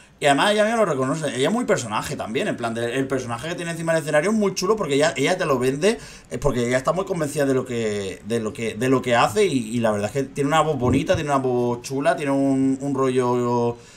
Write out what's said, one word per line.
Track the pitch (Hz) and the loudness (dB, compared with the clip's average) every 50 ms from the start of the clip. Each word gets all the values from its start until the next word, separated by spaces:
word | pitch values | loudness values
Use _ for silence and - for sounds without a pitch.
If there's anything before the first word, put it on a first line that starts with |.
| - - _ _ | -20 -20 _ _
y | 151 | 2
además | 147 139 143 180 208 208 | 2 4 4 4 2 4
ella | 214 208 | 4 2
misma | 214 233 226 | 2 2 2
lo | 208 | 2
reconoce, | 170 151 127 131 131 151 160 156 139 - | 2 2 0 0 -2 -2 -2 -4 -4 -2
ella | 127 135 165 | 0 0 0
es | 214 | 0
muy | 240 240 | 0 0
personaje | - 196 120 120 107 107 120 - - 143 | 0 0 0 0 -4 -4 -4 -4 -4 -6
también, | - 90 101 110 147 208 190 | -8 -6 -6 -4 -4 -4 -4
en | 131 | -4
plan, | - 120 117 110 | -4 -4 -6 -4
de, | 117 120 120 117 135 | -4 -4 -2 -2 -2
el | 135 | -2
personaje | 135 139 123 107 117 117 113 135 165 | -2 -2 -4 -4 -6 -8 -8 -6 -8
que | 175 | -8
tiene | - 170 165 165 | -6 -6 -8 -6
encima | 165 165 165 165 | -4 -2 0 0
del | 160 143 | 0 0
escenario | 151 151 151 151 202 | 2 2 2 2 2
es | 226 | 2
muy | 220 202 190 190 | 2 2 0 0
chulo | - 180 185 220 | 0 0 0 0
porque | 208 196 143 139 | 0 0 0 2
ella, | 139 151 139 135 | 4 4 2 2
ella | - 139 160 185 | 0 0 0 0
te | 180 180 | 0 0
lo | 156 139 120 | 0 0 2
vende, | 123 131 139 143 165 208 240 233 - - - - - - | 2 0 0 2 2 2 2 0 -4 -14 -18 -20 -14 -12
eh, | - 123 | -10 -2
porque | - 143 - 123 120 | -2 0 0 0 0
ella | 120 127 131 | 0 0 0
está | - 160 160 | 0 0 0
muy | 185 190 | 0 -2
convencida | 190 190 170 156 139 139 151 139 | -2 -2 -2 -2 -2 0 0 0
de | 135 131 | 2 2
lo | 127 120 | 0 0
que, | - 120 117 113 107 104 101 98 95 85 - - | -2 -4 -2 -2 -2 -2 -2 -4 -6 -8 -10 -6
de | 104 113 117 | -4 -4 -2
lo | 110 104 90 | -2 -4 -4
que, | - 117 110 - | -4 -6 -6 -2
de | 104 123 131 | -2 2 2
lo | 135 123 - | 2 2 2
que | 127 120 | 2 4
hace | 117 139 - - 214 208 | 4 4 4 4 2 2
y, | 185 143 127 113 107 117 | 2 2 0 -2 -2 -2
y | 123 | 0
la | 113 110 | 0 2
verdad | 104 104 101 104 - | 0 0 -2 -2 -2
es | 139 131 | -4 -4
que | - | -4
tiene | - 147 139 143 | -4 -2 -2 2
una | 160 160 151 | 2 2 2
voz | 156 147 123 | 2 0 0
bonita, | 123 123 127 139 165 - 185 | 2 2 2 2 2 2 0
tiene | 165 147 147 | 0 0 0
una | 139 131 | 0 0
voz | 127 127 123 123 120 120 120 117 - | 0 0 0 0 0 0 -2 -4 -6
chula, | - 135 135 147 165 170 | -6 -6 -2 0 0 0
tiene | 160 151 139 139 | 0 -2 -2 0
un, | 139 139 139 135 135 135 135 135 131 | 2 2 2 2 2 2 2 0 0
un | 143 143 135 | -2 -4 -2
rollo | 127 135 131 127 127 123 123 120 123 123 120 120 120 120 120 117 - - - - | 0 0 2 2 2 2 2 2 2 2 2 2 2 0 0 -2 -4 -10 -20 -20